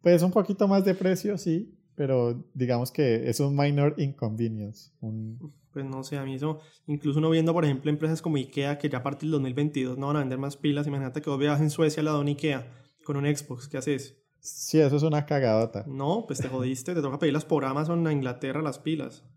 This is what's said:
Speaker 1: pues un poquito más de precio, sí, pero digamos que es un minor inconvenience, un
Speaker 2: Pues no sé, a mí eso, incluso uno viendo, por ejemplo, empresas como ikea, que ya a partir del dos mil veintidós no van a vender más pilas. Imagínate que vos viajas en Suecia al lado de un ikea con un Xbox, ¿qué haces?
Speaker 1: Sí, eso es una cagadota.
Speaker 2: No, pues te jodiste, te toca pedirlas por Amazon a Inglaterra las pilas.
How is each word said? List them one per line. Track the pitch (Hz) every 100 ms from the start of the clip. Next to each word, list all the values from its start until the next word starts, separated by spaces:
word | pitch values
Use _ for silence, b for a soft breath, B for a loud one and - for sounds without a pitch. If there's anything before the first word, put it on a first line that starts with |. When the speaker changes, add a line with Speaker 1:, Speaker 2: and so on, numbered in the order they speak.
Speaker 1:
pues | 175 175
un | 175
poquito | 208 185 196 202
más | 196 190
de | 185
precio, | 185 185 208 202
sí, | 180 160 - - _
pero | - 139 131 120 123 - -
digamos | 127 120 123
que | - 139 113 127
es | 113
un | 139 143
minor | 143 143 143 151
inconvenience, | 143 135 113 110 117 110 104 107 - _
un | 110 110 110 117 151 _ _
Speaker 2:
Pues | 139 135
no | 135
sé, | 135 143
a |
mí | 135 131
eso, | 147 156 B B -
incluso | 147 151 143
uno | 160
viendo, | 165 160
por | 165 151
ejemplo, | 131 151
empresas | 151 156 160
como | 165 147
ikea, | 123 - 139 143
que | 151
ya | 131
a |
partir | 131 143 151
del |
dos | 151
mil | 131
veintidós | 127 147 147 131 127
no | 139
van | 151
a |
vender | 135 127
más | 139 143
pilas. | 151 143 143
Imagínate | 139 131 131
que | 147
vos | 139
viajas | 147 147
en | 151
Suecia | 147 156 151
al | 151
lado | 151
de |
un | 143
ikea | 143 151 135 123 b b b -
con | 143
un | 143
Xbox, | 147 147 123 -
¿qué | 135
haces? | 131 135 - - _ _
Speaker 1:
Sí, | - - - 156
eso | 147 143
es |
una | 160 147 147
cagadota. | 147 127 110 113 101 139
Speaker 2:
No, | 135 139 202 226
pues | 127
te | 127
jodiste, | 131 127 131 - 175
te |
toca | 143 139
pedirlas | 165 143 156
por | 156 135
Amazon | 139 156 170 165
a |
Inglaterra | 147 131 123 135 135
las | 156 127
pilas. | - 160 127 - -